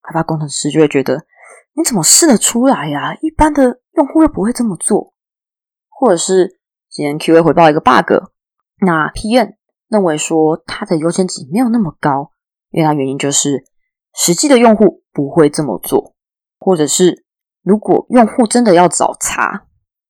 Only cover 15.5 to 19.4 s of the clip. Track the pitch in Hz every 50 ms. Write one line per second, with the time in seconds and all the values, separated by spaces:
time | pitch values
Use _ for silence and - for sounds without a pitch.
15.5 | - - 151 127 98 80 - - 139 - - - _ _ _ _ _ _ _ _
16.5 | _ _ - 190 185 156 147 135 - - 185 170 - - _ _ _ _ _ _
17.5 | _ _ _ 175 208 214 - - - - - - 226 254 220 208 - - 233 214
18.5 | - 247 247 214 165 170 180 165 - - - - - - - - - -